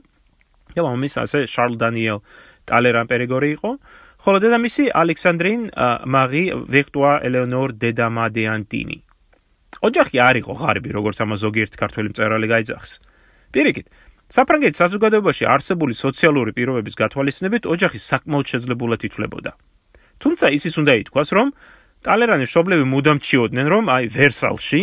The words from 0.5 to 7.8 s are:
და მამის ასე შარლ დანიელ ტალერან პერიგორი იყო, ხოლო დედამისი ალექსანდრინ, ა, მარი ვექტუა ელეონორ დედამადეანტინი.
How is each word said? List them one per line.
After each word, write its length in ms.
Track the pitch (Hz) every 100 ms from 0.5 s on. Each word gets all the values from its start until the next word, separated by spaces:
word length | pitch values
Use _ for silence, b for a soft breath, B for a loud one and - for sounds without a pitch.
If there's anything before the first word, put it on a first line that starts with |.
| _ -
და 160 | 170 156
მამის 280 | 123 139 -
ასე 220 | 113 143 123
შარლ 240 | - 120 117
დანიელ 380 | 117 117 113 104 B B B B
ტალერან 480 | - 120 123 117 117
პერიგორი 480 | 120 123 131 147 151
იყო, 140 | 208 277 B B B B
ხოლო 160 | - 196
დედამისი 460 | 220 233 233 - 285
ალექსანდრინ, 680 | - 170 156 180 170 175 233 220
ა, 320 | - 123 117 123
მარი 380 | 135 131 143 185 127 120
ვექტუა 420 | 135 139 143 139 147 127
ელეონორ 480 | 127 123 127 135
დედამადეანტინი. 1200 | 110